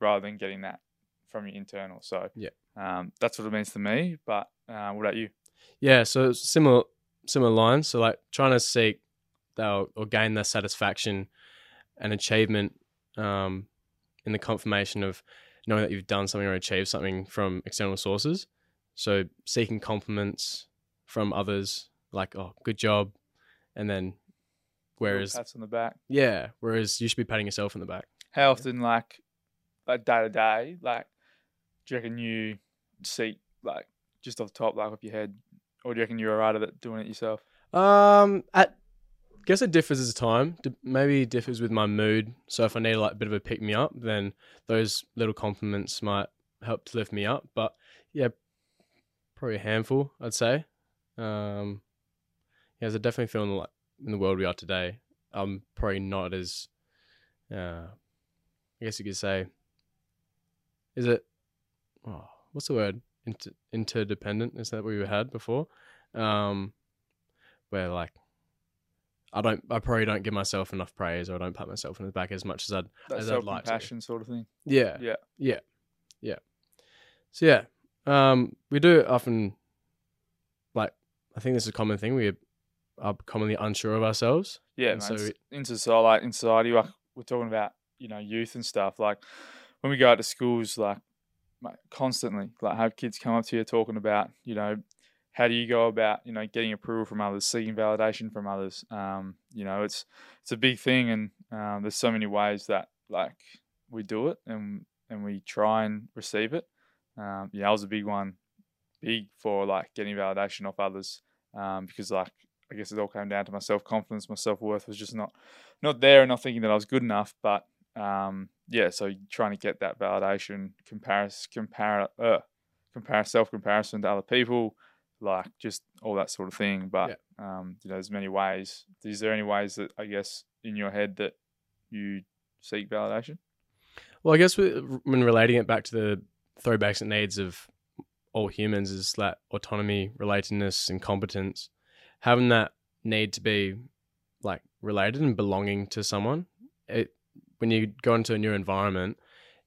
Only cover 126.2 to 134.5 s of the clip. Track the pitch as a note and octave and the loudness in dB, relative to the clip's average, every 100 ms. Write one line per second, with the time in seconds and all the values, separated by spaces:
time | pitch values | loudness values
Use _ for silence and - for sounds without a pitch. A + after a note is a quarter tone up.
126.2 | - - F#2+ - G2+ F#2+ F#2+ F#2+ F#2 - | -4 -6 -10 -4 -2 -2 -2 -2 -2 -6
127.2 | _ - G2+ F#2 F#2 F#2 F#2+ F#2+ F#2+ G2+ | _ -18 -12 -12 -12 -16 -12 -12 -8 -8
128.2 | F#2+ G2 G2 F#2+ F#2+ - - _ G#2+ G2+ | -4 -2 -2 -2 -8 -16 -20 _ -12 -4
129.2 | G#2+ G#2+ G#2 G2+ G2+ G#2 - - G#2+ G2+ | -2 -2 0 -2 -2 -6 -10 -10 -8 -6
130.2 | G2 - - _ A2+ G#2 G2+ G2+ G#2 F#2+ | -8 -12 -18 _ -10 -6 -4 -2 -4 -4
131.2 | G2+ - _ _ _ _ _ G#2+ G2+ G2 | -6 -8 _ _ _ _ _ -10 -8 -8
132.2 | - _ _ _ - G#2+ G2+ G#2+ G#2+ A2 | -12 _ _ _ -10 -8 -6 -4 -4 -4
133.2 | A#2+ D#3+ _ _ _ _ _ - - _ | -6 -14 _ _ _ _ _ -20 -20 _
134.2 | D#3+ D#3+ F3+ | 6 8 8